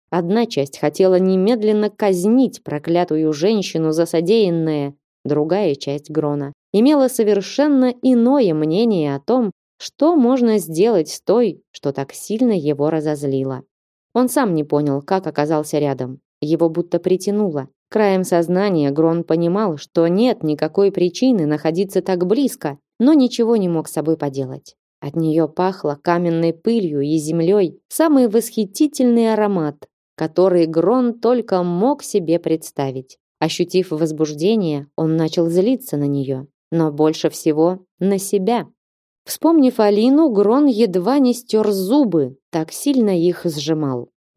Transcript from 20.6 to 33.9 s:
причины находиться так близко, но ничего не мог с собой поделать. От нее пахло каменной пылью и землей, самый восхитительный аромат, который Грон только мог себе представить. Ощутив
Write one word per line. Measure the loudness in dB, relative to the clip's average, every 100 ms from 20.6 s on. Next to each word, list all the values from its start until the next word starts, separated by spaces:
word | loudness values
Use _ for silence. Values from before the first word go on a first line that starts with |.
| -2 0 0
причины | 0 -2 0 0 2 0
находиться | -2 -2 -2 -2 -2
так | -2 -2 0
близко, | 0 -2 -4 -10 -10 _ 0
но | 4
ничего | 4 4 2 0 2
не | 0
мог | -2 -4
с |
собой | -4 -2 -2
поделать. | -4 -6 -8 -10 -18 _ _ _
От | -8 -4
нее | 0 0 0
пахло | 0 -2 -2 -6 -4
каменной | -2 0 0 0 0
пылью | -2 -2 -2 -2 -2
и | -2 -2
землей, | -2 0 2 2 0 -4 _
самый | -2 2 4 4
восхитительный | 2 -2 -4 -4 -2 -2 2 2 4 2
аромат, | 2 0 0 -2 -6 -16 _ _ -8
который | -4 2 2 4 2
Грон | 2 2 2 0 0
только | 0 0 0 -2
мог | 0 0 0 -2
себе | -4 -4 0 -2
представить. | 0 -4 -4 -6 -6 -6 -12 _ _ _
Ощутив | -4 -2 -2 -2 -2